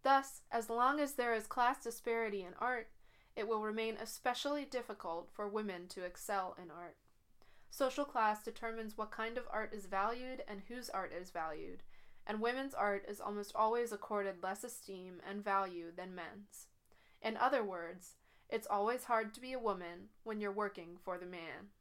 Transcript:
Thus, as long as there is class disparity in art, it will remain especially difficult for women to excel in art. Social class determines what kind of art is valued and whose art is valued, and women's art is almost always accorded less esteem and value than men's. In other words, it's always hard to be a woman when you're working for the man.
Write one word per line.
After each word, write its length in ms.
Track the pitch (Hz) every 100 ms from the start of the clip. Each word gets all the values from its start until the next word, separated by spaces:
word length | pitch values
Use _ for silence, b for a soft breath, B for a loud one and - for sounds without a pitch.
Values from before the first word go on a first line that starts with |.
Thus, 380 | 269 269 269 - -
as 180 | 233 220
long 320 | 233 254 294
as 120 | 285
there 200 | 285 240
is 140 | 226 208
class 360 | - 240 277
disparity 600 | 233 233 - 226 220 202
in 100 | 180 -
art, 280 | 247 247 - - b b b -
it 120 | 214
will 140 | 220
remain 360 | 214 214 226 220
especially 640 | 214 - 254 240 285 294
difficult 680 | 277 254 233 208 180 165 -
for 160 | - 208
women 380 | 214 214 180 180
to 160 | - 180
excel 500 | - - 196 185 -
in 100 | 175
art. 240 | 160 170 - _ _ _ - b b b
Social 360 | - 269 277 285
class 360 | 247 214 214
determines 560 | - 220 226 226 220 214
what 140 | 214
kind 260 | - 226 240
of 100 | 240
art 220 | 214 214
is 120 | 214 196
valued 580 | 190 208 247 254 262 220
and 140 | 202 -
whose 200 | 247 233
art 220 | 190 180
is 160 | 175 180
valued, 540 | 170 160 156 160 180 - b b b -
and 140 | 214
women's 320 | 233 254 269 -
art 300 | 208 202 -
is 140 | 208
almost 320 | - 208 202 -
always 360 | 220 233 233
accorded 520 | 208 - 208 196 185
less 200 | 185 208
esteem 580 | 247 - - 190 185 180 -
and 160 | 202
value 420 | 208 196 190 175 165 170
than 180 | 185
men's. 540 | 180 170 190 202 - - _ _ b b b
In 160 | 220 220
other 260 | 254 277
words, 540 | 202 180 170 185 - - b b b
it's 180 | 226 220
always 360 | 202 208 247 247
hard 280 | 226 220
to 80 | 226
be 120 | 254
a 60 | 254
woman 500 | 226 185 175 175 202 -
when 160 | 226 214
you're 120 | 208
working 460 | 196 202 196 170 180
for 140 | - 180
the 80 | 180
man. 460 | 180 165 139 202 _